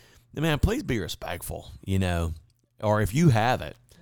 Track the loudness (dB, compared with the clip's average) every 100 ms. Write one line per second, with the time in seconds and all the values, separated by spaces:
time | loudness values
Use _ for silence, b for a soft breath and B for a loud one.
0 | b b b -4 0 2 2 0 -2 -4
1 | -4 -8 -8 -8 -8 -10 -12 -12 -2 0
2 | 0 0 -2 -6 -14 _ _ -6 0 2
3 | 2 4 4 6 2 0 -4 -14 _ -20